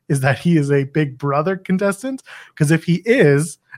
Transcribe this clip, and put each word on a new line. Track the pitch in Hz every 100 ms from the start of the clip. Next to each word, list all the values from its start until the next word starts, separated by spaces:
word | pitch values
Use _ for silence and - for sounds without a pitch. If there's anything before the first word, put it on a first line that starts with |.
| -
is | 143
that | 139 123
he | 175 165
is | 139
a | 143
Big | 139 156 143 123
Brother | 143 139 156 190
contestant? | 190 185 202 196 262 269 - - -
'Cause | - 147
if | 160
he | - 170 214
is, | 262 156 139 165 - _